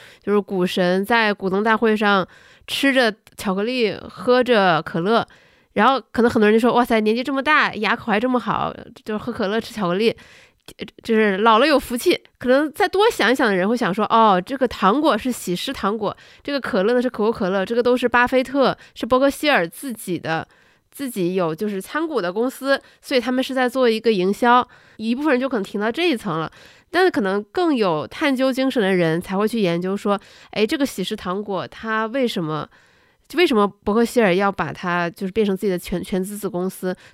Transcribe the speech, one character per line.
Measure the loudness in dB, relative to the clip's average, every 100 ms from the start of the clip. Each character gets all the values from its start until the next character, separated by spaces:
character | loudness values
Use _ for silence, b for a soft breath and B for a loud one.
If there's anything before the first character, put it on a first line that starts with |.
| B B
就 | -2
是 | -2
股 | 0 -2 0
神 | 0 0 0 0
在 | 2 2
股 | 0 -2
东 | 0
大 | 0 2
会 | 2 2
上 | 2 2 0 b b b -10
吃 | -2 2
着 | 4 2 0 _ -8
巧 | -4
克 | -2
力、 | -2 0 -2
喝 | -2 -12 -4 2 2
着 | 4 4 4 2
可 | 0 -4
乐， | 0 0 -2 b b b b
然 | 2 4
后 | 2 -2
可 | 2
能 | 2
很 | 4
多 | 4
人 | 6
就 |
说 | 4 2
：“哇 |
塞， | 2 2
年 | 2 0
纪 |
这 | -2
么 | -2
大， | 2 2 2 0
牙 | -2 -2
口 | -2
还 | 0
这 | 0
么 | -2
好， | -2 -2 -4 -8 -16 -16 -10
就 |
是 | -8
喝 | -8
可 | -4 -2
乐 | -4
吃 | -6
巧 | -4 -2
克 |
力， | 0 0 -2 B B B B -20 -18 -18 -10
就 | -2 2
是 | 2 2
老 | 4 4
了 | 4
有 | 2
福 | 0 -2
气。” | 0 0 _ -4
可 | 2
能 | 2 2
再 | -2 0
多 | 2 2
想 | 2 0
一 | 2
想 | 2
的 | 2
人 | 0
会 | 0
想 | -2
说 | -2 2
：“哦， | 4 6 4
这 | 0 -2
个 | -2
糖 | 0 2 2
果 | 2 0
是 | -2
喜 | -4 -4 -4
事 | -6
糖 | -4 -4 -4
果， | -6 -8 B B
这 | -6
个 | -6
可 | -2 0
乐 | 2
呢 | 2
是 | 0
可 | -2
口 | -2
可 | 0 -2
乐， | -2 -2
这 |
个 | 0
都 | 2 2
是 | 2
巴 | 2 2
菲 | 2
特， | 0 2 0 0 B -10
是 | 0
伯 | 2
克 | 2
希 | 2 0
尔 | 2 0
自 | -6 -12
己 | -10 -6 -6
的， | -4 -6 -8 b b b _
自 | -12 -8
己 | -4 -2 -2
有 | -2 -4
就 | -6
是 | -6
参 | -6 -6 -4
股 | -4
的 | -4
公 | -2 -4
司， | -4 -2 -2 b b
所 | -4 -2
以 |
他 | 0
们 | -2
是 | -2
在 | -2 0
做 | 2 2
一 | 2
个 | 0
营 | 0 0
销。” | 2 4 4 2 b b -8
一 | -4 -2
部 |
分 | 0
人 | 0
就 | 0
可 | -4
能 |
停 | -4 -4
到 | -4
这 | -2 -2
一 | -2
层 | -4 -4
了， | -6 B B B _
但 | 2 2
可 | 2
能 | 0 -2 -4
更 | -2 0 2
有 | 2 0 -4
探 | -2 0
究 | 2 0
精 | 0 0
神 | 0
的 | 2
人 | 2 2 0
才 | -4 -2
会 | -2
去 | 0
研 | 0 0
究 | -4 -4
说 | -2 -4 B B B
：“哎， | -2 -2
这 | 0
个 | -2
喜 | -4
事 | -8 -8
糖 | -6 -6
果 | -6 -6 -8
它 | -10 -6 -4 -2
为 | -2 -2
什 | -2
么， | -4 -4 -8 b b b b b -6 0
为 | 2
什 | 4
么 | 2
伯 | -2 -2
克 | 0 2
希 | 4
尔 | 4
要 | 4 0
把 | -2 -6
它 | -6 -4 -2 -4
就 | -6 -4
是 |
变 | -2
成 | 0 0
自 | -2
己 |
的 | -4
全， | -4 -6
全 | -4 -4
资 | -4 -8
子 | -8
公 | -6 -6
司？ | -6 -8 -8 B